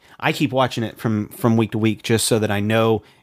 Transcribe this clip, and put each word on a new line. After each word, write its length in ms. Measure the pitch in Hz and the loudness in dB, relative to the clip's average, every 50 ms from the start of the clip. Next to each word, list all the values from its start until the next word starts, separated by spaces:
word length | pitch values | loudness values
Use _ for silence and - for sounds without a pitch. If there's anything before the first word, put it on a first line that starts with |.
| _ _ - - | _ _ -14 -4
I 120 | - 143 160 | -4 -4 0
keep 200 | - 156 123 123 | 0 -2 0 0
watching 320 | 131 131 120 - - 113 | 0 0 0 0 -4 -6
it 140 | 104 - - | -6 -6 -6
from, 300 | - 120 110 107 104 - | -4 -2 -2 -2 -4 -6
from 260 | - - - 120 113 | -6 -2 0 2 4
week 160 | 113 113 104 - | 4 2 0 0
to 60 | 110 | 0
week 240 | 107 110 107 - - | 0 0 0 -2 -2
just 240 | - 117 110 - | 0 0 0 2
so 120 | - 123 110 | 0 0 0
that 120 | 107 104 | 0 -2
I 100 | 101 101 | -2 -2
know 420 | 101 107 110 113 113 113 113 104 - - _ _ | -2 0 0 2 2 2 2 0 -2 -8 _ _